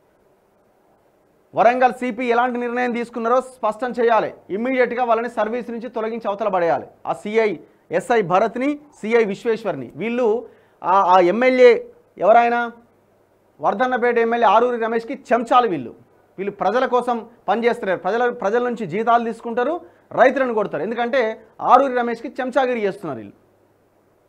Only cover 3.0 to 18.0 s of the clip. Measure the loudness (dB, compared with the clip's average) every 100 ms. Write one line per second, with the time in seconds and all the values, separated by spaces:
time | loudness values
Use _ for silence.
3 | -6 -6 0 0 -2 -4 -6 -4 -6 -2
4 | 2 2 0 -6 -10 -6 -2 0 0 -2
5 | 0 0 -2 -4 -4 -4 -8 -10 -10 -8
6 | -6 -6 -6 -4 -2 0 0 0 -4 -10
7 | -8 -8 -2 0 0 -2 -12 _ -6 -4
8 | 0 0 2 2 0 -2 -4 -4 -12 -12
9 | 0 0 0 -2 -4 -2 -4 -6 -10 -8
10 | -4 0 0 0 -4 _ _ _ 2 4
11 | 6 6 6 2 2 6 6 6 -2 -20
12 | _ 0 4 6 4 0 -4 -10 _ _
13 | _ _ _ _ _ -6 -2 0 0 0
14 | 0 2 0 2 4 4 2 0 -4 -4
15 | -6 -10 -2 -2 2 2 2 -2 -8 -16
16 | _ _ _ -10 -10 -4 -2 0 0 0
17 | -2 -4 -8 _ -4 0 0 -2 -4 -4